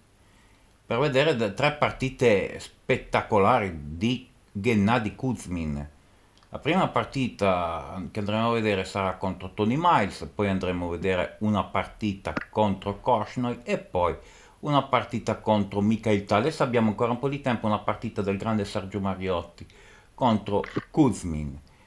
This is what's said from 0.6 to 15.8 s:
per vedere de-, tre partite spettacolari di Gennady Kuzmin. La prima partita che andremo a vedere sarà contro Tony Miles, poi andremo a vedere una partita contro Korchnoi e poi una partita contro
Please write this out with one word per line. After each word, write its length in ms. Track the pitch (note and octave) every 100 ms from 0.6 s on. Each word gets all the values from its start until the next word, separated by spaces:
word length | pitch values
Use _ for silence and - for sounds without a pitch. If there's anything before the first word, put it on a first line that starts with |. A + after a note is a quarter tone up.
| _ _ -
per 140 | A#2
vedere 380 | D3 C3 D#3 B2
de-, 160 | G#2+
tre 180 | G2 D3
partite 880 | D3 A2+ - C3 - A#2+ G2 E2 -
spettacolari 1120 | - - - B2 - G#2+ - G#2 G2+ B2 G2 D#2+ D2 E2
di 320 | A2+ B2+ - _ _
Gennady 640 | G2+ A#2 G#2+ G2 F#2+ G#2 -
Kuzmin. 760 | C3 A2+ - F2 D#2 C#2+ D2 - _ _ _ _ -
La 80 | -
prima 280 | C#3 F3+ D#3
partita 1120 | A#2+ G#2+ C3+ A#2+ - G2+ F2 E2+ E2 C#2+ F#2 E2
che 100 | G#2+
andremo 280 | G2+ G#2+ A#2
a 60 |
vedere 320 | A#2 G#2+ F#2+ F#2+
sarà 300 | G2+ F#2+ -
contro 380 | F#2+ E2 F#2
Tony 220 | - G#2+ C#3
Miles, 520 | F3 D3 G2 - D#2
poi 140 | - G2+
andremo 400 | F#2+ F2+ F2+ F2
a 40 |
vedere 440 | E2+ F#2+ F#2 - -
una 260 | G#2+ G#2 F2
partita 680 | G2 - - G#2 F#2+ - D#2+ -
contro 520 | G#2+ G#2 G2 G2+ G2
Korchnoi 580 | - A2+ G#2 B2+ B2 A2+
e 140 | - G3
poi 380 | - F2+ F2 - - - - -
una 220 | D3 C#3+
partita 520 | C3 A#2+ A2 A#2 - G#2
contro 460 | - G#2+ G2 G2+